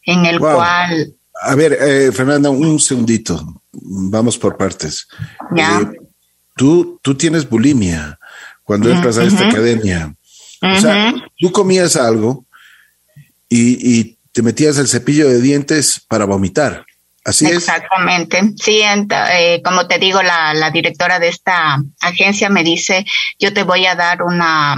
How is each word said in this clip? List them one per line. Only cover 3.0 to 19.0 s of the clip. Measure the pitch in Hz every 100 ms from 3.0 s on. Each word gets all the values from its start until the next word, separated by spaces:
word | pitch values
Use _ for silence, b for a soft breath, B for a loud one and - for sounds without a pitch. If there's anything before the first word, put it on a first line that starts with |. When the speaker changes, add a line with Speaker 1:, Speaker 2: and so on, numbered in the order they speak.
| 113 113 - 82 80 82 _
Speaker 2:
Vamos | - - 95 92 107 120 -
por | 101 -
partes. | 98 - 78 - - B B B - 170
Speaker 1:
Ya. | 160 170
Speaker 2:
Eh, | 208 - - _ _ _ _ -
tú, | 135 175 175 -
tú | - 135
tienes | 160 160 139
bulimia | 113 131 139 92 82 76 76 B B B B
cuando | - 104 113
Speaker 1:
Ujú, | 175
Speaker 2:
entras | 127 110
a |
esta | 117 -
Speaker 1:
ujú. | 202
Speaker 2:
academia. | 110 117 113 104 87 78 - _ B B B
O | 185 190
sea, | 220 202 220
Speaker 1:
Ujú. | - - -
Speaker 2:
tú | 175
comías | 208 190 185 170 160
algo | 117 113 110 135 _ b b b b b _ b b _ _
y, | 117 120 123 123 117
y | 107 _ _
te | -
metías | 117 113 151 143
el | 127
cepillo | 120 127 147 147
de | 123
dientes | 131 143 143 156 131 - _
para | 110 101
vomitar. | 98 95 151 135 - - _ _ _
¿Así | - - 156
es? | 175
Speaker 1:
Exactamente. | 170 165 - 190 175 180 170 180 214 208
Sí, | - 214
ent-, | 208 202